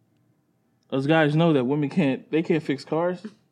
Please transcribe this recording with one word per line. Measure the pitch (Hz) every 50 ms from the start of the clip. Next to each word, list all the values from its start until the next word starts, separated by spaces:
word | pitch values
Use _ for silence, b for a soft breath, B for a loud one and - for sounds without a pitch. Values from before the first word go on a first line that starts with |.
| _ _ _ _ _ _ _ _ _ _ _ _ _ _ _ _ _ _
those | 135 135 135
guys | 143 160 160 156 143 147
know | 160 170 170 151
that | 135 123
women | 127 147 151 147 135
can't, | - 190 151 135 127 - - -
they | 147 156
can't | 165 - 175 151 151
fix | - 139 131 -
cars. | - 156 160 175 180 185 180 - 214 - _ _ _